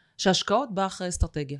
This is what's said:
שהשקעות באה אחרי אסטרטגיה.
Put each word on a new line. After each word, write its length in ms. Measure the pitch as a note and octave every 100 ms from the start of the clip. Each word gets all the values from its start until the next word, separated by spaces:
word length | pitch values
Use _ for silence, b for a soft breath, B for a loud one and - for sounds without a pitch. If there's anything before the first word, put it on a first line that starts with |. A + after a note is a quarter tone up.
| _ -
שהשקעות 520 | F#3+ F3+ - G#3+ C#4 F#3+
באה 100 | F#3+
אחרי 240 | - F3+
אסטרטגיה. 500 | E3+ E3 D3+ C#3